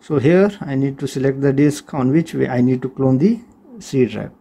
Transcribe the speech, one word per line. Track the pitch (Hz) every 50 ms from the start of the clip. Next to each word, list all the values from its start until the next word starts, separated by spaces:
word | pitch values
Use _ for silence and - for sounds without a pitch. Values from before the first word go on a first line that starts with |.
So | _ - 156 143
here | 117 143 170 185 196 208 202 -
I | - 143 139
need | 135 135 139 139 139
to | 147
select | 135 - 139 131 135 131 135
the | 139 139 135
disk | 135 147 147 143 - - - -
on | 147 127 127
which | 135 165 160 - -
way | 139 131 131
I | 131 123
need | 123 127 131 127 -
to | 131
clone | - - 135 131 131 127
the | 151 202 233 233 - - _ _ _ - - 214
C | - - - 135 127
drive. | 107 98 104 104 95 - _